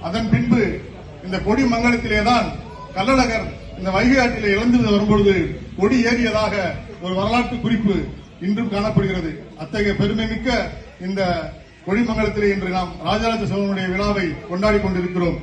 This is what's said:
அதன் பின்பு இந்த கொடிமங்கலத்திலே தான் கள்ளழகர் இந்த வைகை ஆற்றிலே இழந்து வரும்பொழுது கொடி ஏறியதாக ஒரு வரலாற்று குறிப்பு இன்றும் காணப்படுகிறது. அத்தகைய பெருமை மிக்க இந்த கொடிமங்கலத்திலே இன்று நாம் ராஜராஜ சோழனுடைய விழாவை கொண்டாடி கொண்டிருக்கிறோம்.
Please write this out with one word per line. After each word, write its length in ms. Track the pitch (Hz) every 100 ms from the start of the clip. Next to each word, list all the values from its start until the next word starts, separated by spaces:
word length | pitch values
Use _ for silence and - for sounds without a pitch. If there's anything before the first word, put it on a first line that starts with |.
| 170
அதன் 200 | 214 220
பின்பு 260 | 226 240 240 196 147 - - - - 180
இந்த 100 | 185 190
கொடிமங்கலத்திலே 760 | 240 254 233 240 233 214 208 214
தான் 140 | 240 175 - - - - 185
கள்ளழகர் 520 | 220 262 240 220 156 - - 175
இந்த 120 | 185 196
வைகை 200 | 247 269
ஆற்றிலே 320 | 240 226 208
இழந்து 240 | 196 240 240
வரும்பொழுது 500 | 214 202 208 208 202 185 151 - - -
கொடி 180 | 208 254 233
ஏறியதாக 440 | 240 226 214 208 196 175 139 - -
ஒரு 80 | 180 185
வரலாற்று 380 | 208 240 233 247
குறிப்பு 320 | 214 226 202 175 135 - - - 180
இன்றும் 240 | 208 233
காணப்படுகிறது. 580 | 202 214 202 196 180 160 147 - -
அத்தகைய 300 | 160 214 202 196
பெருமை 260 | 202 220 220
மிக்க 160 | 220 254 226 - - - - 180
இந்த 140 | 196 180 165 156 - - - -
கொடிமங்கலத்திலே 640 | 208 233 220 208 202 208
இன்று 160 | 196 180 185
நாம் 140 | 175 - 160
ராஜராஜ 340 | 214 226 220 196
சோழனுடைய 380 | 196 202 190 185
விழாவை 340 | 185 208 202 175 139 -
கொண்டாடி 300 | 180 214 202
கொண்டிருக்கிறோம். 520 | 196 180 180 180 170 135